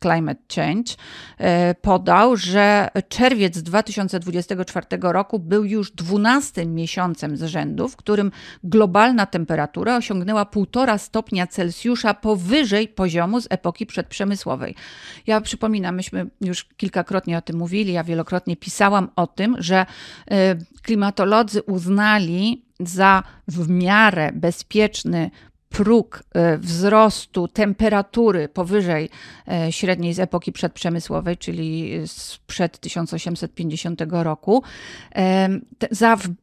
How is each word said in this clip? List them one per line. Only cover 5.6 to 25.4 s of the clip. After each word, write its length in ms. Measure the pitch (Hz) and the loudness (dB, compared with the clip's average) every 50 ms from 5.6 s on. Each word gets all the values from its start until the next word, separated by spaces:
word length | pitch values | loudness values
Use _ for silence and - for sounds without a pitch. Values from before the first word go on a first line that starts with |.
| 208 | 2
już 260 | 196 220 214 196 - | 0 -2 -2 -4 -4
dwunastym 840 | - - 165 175 202 208 208 233 262 285 277 - - 196 170 165 165 | -8 -8 -4 -2 0 2 4 4 4 2 0 -2 -6 -6 -4 -4 -4
miesiącem 640 | 165 165 - - 190 180 175 160 - 151 151 147 | -4 -4 -4 -4 -2 -2 -2 -2 -4 -6 -6 -6
z 60 | - 165 | -6 -6
rzędu, 440 | 156 175 156 147 147 147 151 202 262 | -6 -4 -4 -4 -4 -4 -4 -6 -6
w 60 | - | -8
którym 360 | - - 208 208 202 202 190 - - - - - - - | -6 -2 0 0 2 0 0 -4 -8 -16 -20 -18 -12 -2
globalna 640 | 170 190 220 214 185 175 208 226 254 254 220 196 | 2 4 4 4 6 6 4 4 4 4 2 0
temperatura 720 | - - 175 160 - 160 156 147 - - 165 190 226 247 | 0 -2 -4 -2 -2 -2 -2 -2 -4 -4 -4 -2 0 0
osiągnęła 480 | 240 233 - 196 180 175 208 220 208 202 | 0 -2 -2 -4 -4 -2 -2 0 0 -2
półtora 520 | 208 - 208 185 - - 247 269 247 214 | 0 -2 -2 -2 -2 0 0 0 2 0
stopnia 500 | 196 - - - 220 220 - 202 180 180 | -2 -4 -4 -6 -6 -4 -2 -2 -2 -2
Celsjusza 640 | - - 196 175 170 165 - - 240 247 - - 208 208 | -2 -2 -4 -4 -4 -4 -4 -2 -2 -2 0 0 0 0
powyżej 760 | - - 214 214 185 175 185 269 311 277 196 202 214 220 | 0 0 0 0 0 0 2 2 2 2 2 2 0 0
poziomu 540 | 220 _ - 190 175 160 170 170 190 226 247 | -2 _ -2 -2 0 0 0 0 0 -2 -2
z 60 | 233 - | -2 -4
epoki 360 | - - - 175 - - 214 | -4 -4 -4 -4 -6 -6 -8
przedprzemysłowej. 920 | - - 185 156 - - - 196 202 202 190 - - 131 127 - - - - - - - - - - - - - | -8 -6 -8 -8 -6 -6 -4 -4 -2 -4 -4 -4 -6 -6 -6 -6 -10 -12 -14 -18 -20 -20 -20 -20 -20 -20 -8 -2
Ja 140 | 220 214 214 | 0 0 0
przypominam, 540 | 220 - 220 - 226 220 214 202 180 180 180 | 0 -4 -8 -4 -2 -2 -2 -2 -2 -4 -4
myśmy 320 | 185 185 - 185 185 180 - - - | -6 -6 -6 -6 -8 -8 -8 -8 -6
już 220 | 190 180 175 - - _ _ | -6 -6 -6 -6 -10 _ _
kilkakrotnie 600 | - 202 185 - 185 170 - 196 185 - 170 165 | -8 -6 -4 -2 -4 -2 -2 -2 -4 -2 -2 -4
o 40 | 165 | -4
tym 160 | - - 165 | -4 -6 -6
mówili, 360 | 170 175 170 190 214 214 185 175 | -6 -4 -4 -2 -2 -2 0 -2
ja 100 | 170 165 | -2 -2
wielokrotnie 540 | 170 165 165 156 - 185 180 - 180 170 | -2 -4 -4 -4 -2 -4 -4 -2 -4 -6
pisałam 520 | - - 180 - - 202 196 208 196 180 - - | -6 -8 -6 0 2 2 4 4 2 0 0 -2
o 120 | 185 170 | -2 -2
tym, 280 | - _ - 196 233 247 - | -2 _ -2 -2 0 0 -2
że, 260 | 170 170 190 190 185 - - - - - - - - - | 0 2 2 2 2 0 -4 -18 -20 -20 -20 -16 -6 0
e, 240 | 202 190 190 190 180 165 170 - _ - - | 2 4 4 4 2 0 -6 -14 _ -10 -4
klimatolodzy 800 | - 226 202 196 202 - - 185 196 214 226 226 202 202 202 - | -2 0 0 0 0 0 0 2 4 4 4 2 2 -2 -4 -2
uznali 1040 | 208 190 180 170 185 196 202 208 214 214 208 180 165 175 185 202 226 - - _ _ _ - | -2 -4 -2 0 0 2 2 4 4 4 2 2 0 -2 0 0 -2 -2 -4 _ _ _ -12
za 440 | 180 170 180 185 190 196 190 190 - - - - _ | -10 -4 0 4 6 6 6 4 2 -4 -14 -18 _
w 220 | 190 156 180 165 165 | -8 -6 -4 -2 0
miarę 640 | 180 180 180 190 202 214 220 208 185 165 151 147 - | 0 2 2 4 4 6 6 4 4 2 -2 -2 -2
bezpieczny 960 | 160 170 170 170 - - - - 214 214 208 - - - - 175 165 165 - - - | -2 -2 -2 -2 -4 -6 -2 0 2 2 2 0 -4 -4 -4 -2 -2 -2 -4 -8 -14